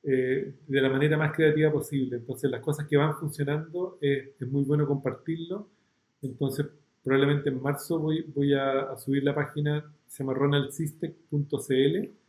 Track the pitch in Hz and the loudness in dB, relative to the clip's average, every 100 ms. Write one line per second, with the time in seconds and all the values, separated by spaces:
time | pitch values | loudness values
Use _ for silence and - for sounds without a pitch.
0 | 151 131 127 131 - - - 139 135 131 | 0 0 2 -2 -4 -10 -4 2 2 2
1 | 151 156 151 160 156 151 151 147 - 143 | 2 2 0 4 4 6 2 2 -2 -2
2 | 123 120 117 127 139 120 151 147 147 143 | -2 -4 -8 -4 -2 -2 -4 -4 2 2
3 | 156 147 156 - 143 151 156 175 180 - | 2 0 -6 -4 -2 -2 -4 -6 -6 -2
4 | 143 135 - - 123 139 135 147 143 139 | 0 0 -2 -10 -4 -2 2 2 2 0
5 | 131 117 - 165 165 196 208 _ _ _ | -2 -6 -6 -6 -6 -10 -10 _ _ _
6 | _ _ 131 113 139 139 151 - _ _ | _ _ -12 -4 -4 -2 -6 -8 _ _
7 | - 135 139 143 143 131 135 147 - 165 | 0 4 4 2 0 -2 -2 -4 -2 -2
8 | 156 156 165 143 143 139 135 135 135 - | 0 -2 -4 -2 2 2 2 0 -2 -8
9 | - 139 139 147 143 151 147 151 151 - | -2 0 2 0 -2 -2 0 -2 -4 -20
10 | _ - 135 131 143 143 139 - 156 - | _ -8 -4 2 4 4 2 -4 -6 -4
11 | 160 - _ 147 143 143 - 131 143 175 | -8 -8 _ -2 -2 -4 2 4 4 2
12 | - - | -4 -10